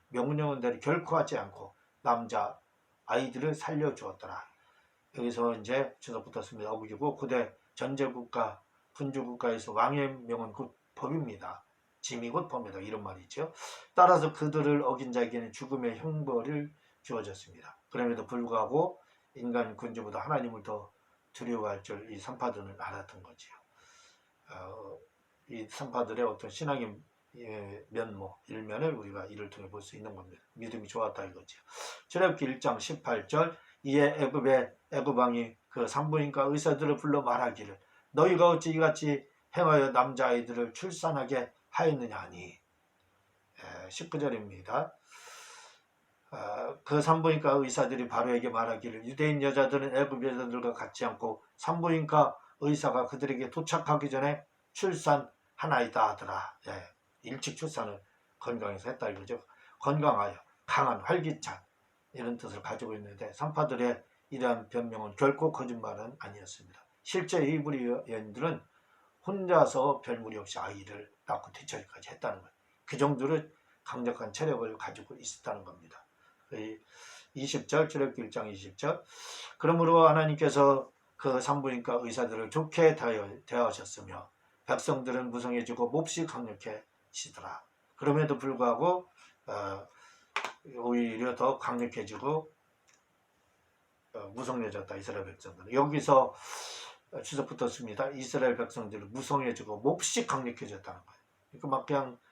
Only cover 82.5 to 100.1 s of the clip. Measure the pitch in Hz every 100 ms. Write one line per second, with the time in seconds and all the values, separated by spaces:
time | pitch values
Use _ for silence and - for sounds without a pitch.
82.5 | 156 156 - 160 151 120 110 98 107 -
83.5 | 120 - - - - 98 92 - _ _
84.5 | _ - 127 - 135 127 127 123 120 123
85.5 | 120 117 120 120 143 160 170 160 123 117
86.5 | 101 110 107 - _ _ - - - -
87.5 | - - _ _ - 139 147 147 127 135
88.5 | 123 123 113 170 180 - _ - _ -
89.5 | 104 101 98 98 - - - _ - -
90.5 | - - 123 120 120 117 113 123 120 131
91.5 | - - 120 120 117 98 104 135 156 156
92.5 | _ _ _ _ _ _ _ _ _ _
93.5 | _ _ _ _ _ _ 110 101 110 131
94.5 | 123 107 101 95 98 - 101 95 - 95
95.5 | 90 95 127 143 147 - 139 - - -
96.5 | - - - - - _ - - 139 139
97.5 | 131 123 - 117 104 139 143 127 139 127
98.5 | 117 117 127 107 104 101 127 135 143 127
99.5 | - 107 104 131 180 -